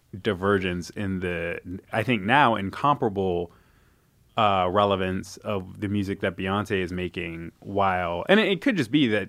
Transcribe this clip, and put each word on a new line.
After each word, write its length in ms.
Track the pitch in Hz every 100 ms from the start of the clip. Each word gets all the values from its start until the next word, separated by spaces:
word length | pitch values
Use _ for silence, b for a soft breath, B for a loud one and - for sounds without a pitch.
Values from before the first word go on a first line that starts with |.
| - 101
divergence 720 | 110 90 98 101 92 87 80
in 300 | - 101 92
the, 400 | 90 85 85 82 90 92 -
I 80 | 110
think 200 | 110 117
now 320 | 98 139 127 107
incomparable, 920 | 95 - 143 143 120 98 95 87 87 b b b b b b b _ -
uh, 300 | 107 95 90
relevance 640 | 98 101 95 92 95 - -
of 420 | 110 101 92 98
the 80 | 101
music 320 | 104 95 95
that 160 | 98 90
Beyonce 440 | 92 101 98 98
is 80 | 87
making 640 | 90 90 92 85 82 85 -
while, 640 | - 101 98 90 87 87 -
and 100 | 202
it, 80 | 196
it 120 | 190
could 140 | 285 196
just 120 | 107
be 160 | 147 127
that, 200 | 104